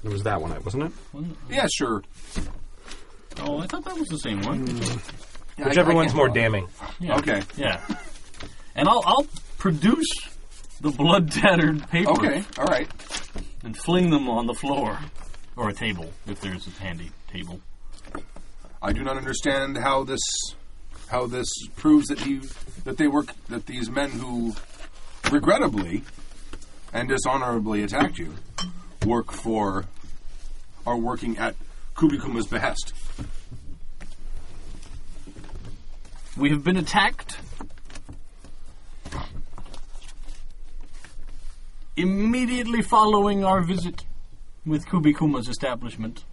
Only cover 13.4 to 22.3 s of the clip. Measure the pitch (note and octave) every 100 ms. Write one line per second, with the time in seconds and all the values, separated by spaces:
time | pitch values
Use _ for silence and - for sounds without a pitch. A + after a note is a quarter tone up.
13.4 | - - A#2 A2 - F3 F3+ D3+ B2+ A2+
14.4 | A#2+ A#2+ C#3+ C#3+ A2+ - D#2 - - -
15.4 | - - A2 G2+ A2+ F2+ D#2+ - - G2
16.4 | - F3+ F3 - G3 E3 E3 - - -
17.4 | F3 F3 - - - - - - - -
18.4 | - - - - - - - - C3 B2+
19.4 | C#3+ G3 C4+ - C#3 C4+ - C3 - -
20.4 | - - - - - - - B2 B2+ B2
21.4 | A2+ - - - D#3 D3+ C#3+ C#3+ C#3